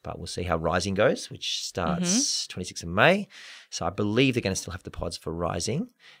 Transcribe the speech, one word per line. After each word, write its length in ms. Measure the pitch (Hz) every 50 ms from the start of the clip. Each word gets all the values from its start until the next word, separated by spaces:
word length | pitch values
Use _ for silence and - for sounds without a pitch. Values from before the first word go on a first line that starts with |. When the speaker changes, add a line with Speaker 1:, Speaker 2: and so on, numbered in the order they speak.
Speaker 1:
But 160 | - - -
we'll 100 | 80 85
see 160 | 82 - - 90
how 120 | 87 85
Rising 360 | 82 80 80 82 92 87 101 95
goes, 360 | 95 107 139 190 - - -
which 360 | - - - - - - -
starts 420 | - - - 87 - 180 175 180 175 190 247 285 - - - -
Speaker 2:
Mm-hmm. 80 | - -
Speaker 1:
twenty-sixth 300 | - 92 - - - -
of 60 | 82
May. 380 | 87 101 123 156 190 208 202 - - - - - - - - _
So 160 | - - -
I 40 | 87
believe 440 | 92 104 104 104 107 120 139 135 120
they're 80 | 120
gonna 140 | - 101 95
still 160 | - - 92
have 120 | 87 90 _
the 80 | -
pods 260 | - - - 87 87
for 160 | - - - 82
Rising. 560 | 85 87 85 95 90 85 - 113 165 247 247 _ _ - - - _